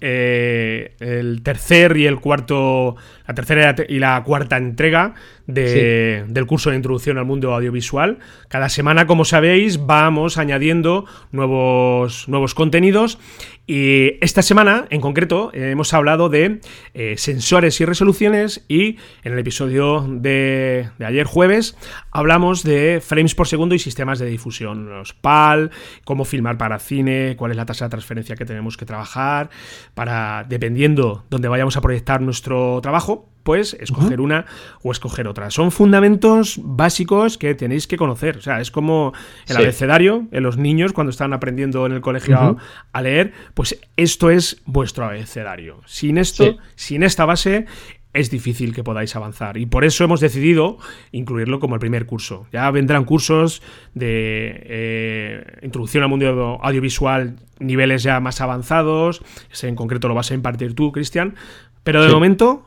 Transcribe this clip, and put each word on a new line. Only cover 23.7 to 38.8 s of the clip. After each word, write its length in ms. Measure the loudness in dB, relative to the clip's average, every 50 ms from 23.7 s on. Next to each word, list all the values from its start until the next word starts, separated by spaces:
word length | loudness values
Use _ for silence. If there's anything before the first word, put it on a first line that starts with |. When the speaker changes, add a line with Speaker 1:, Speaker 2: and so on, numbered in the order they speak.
| 0
Speaker 1:
y 40 | 0
sistemas 380 | -2 -4 -8 -6 -6 -6 -4 -4
de 60 | -6
difusión, 600 | -6 -8 -8 -10 -12 -12 -10 -10 -10 -10 -10 -12 -12
los 240 | -14 -16 -16 -18 -14
pal, 560 | -4 0 2 4 4 6 4 4 2 0 -2 -6 -12 -20 -20 -20 -16 _
cómo 200 | -6 -6 -4 -4
filmar 340 | -4 -4 -4 -4 -4 -4 -4
para 200 | -4 -6 -6 -8
cine, 560 | -8 -6 -4 -2 0 0 0 -2 -2 -4 -6
cuál 140 | -6 -6 -6
es 60 | -6
la 100 | -6 -6
tasa 200 | -8 -8 -8 -8
de 40 | -8
transferencia 460 | -8 -10 -12 -10 -10 -10 -10 -10 -12
que 80 | -12 -12
tenemos 320 | -10 -10 -10 -10 -10 -10
que 100 | -12 -14
trabajar 640 | -12 -12 -12 -12 -10 -8 -6 -4 -2 -2 -4 -4 -6 -12 -18 -20 -20 -20 -20 -20 -16 _
para, 520 | -8 -6 -6 -4 -4 -6 -6 -8 -8 -8 -8
dependiendo 760 | -8 -6 -4 -4 0 2 2 2 2 2 0 -2 -2 -6 -8 -8
dónde 200 | -6 -4 -4 -2
vayamos 280 | -2 -2 -2 -2 -2
a 40 | -2
proyectar 400 | -2 -2 -2 -4 -2 -2 -2 -2
nuestro 580 | -2 -4 -6 -6 -8 -6 -4 -2 -2 -2 -4 -4 -4
trabajo, 460 | -2 -2 -2 -2 -2 -6 -6 -8 _ _ _ _
pues 320 | 0 0 0 0 -2 -6
escoger 400 | -10 -10 -6 -2 0 2 2 2 0
Speaker 2:
Ujú. 60 | 0
Speaker 1:
una 220 | 0 0 -2 -4 -6 -12 -20 -20 -20 -18 -10 -8
o 80 | -6
escoger 380 | -6 -6 -8 -8 -8 -8 -8 -8
otra. 220 | -8 -8 -10 -6 -2
Son 180 | 0 0 2
fundamentos 880 | 4 4 6 6 6 6 6 6 4 4 4 4 6 4 4 0 -4 -8
básicos 800 | -8 -6 0 2 2 2 2 0 -2 0 2 2 2 0 0 -2
que 160 | -4 -4 -4
tenéis 320 | -4 -4 -4 -4 -4 -4
que 100 | -6 -4
conocer. 420 | -2 -2 -2 -2 -2 -4 -6 -6 -6
O 20 |
sea, 200 | -6 -6 -6 -6
es 120 | -6 -6 -6
como 400 | -4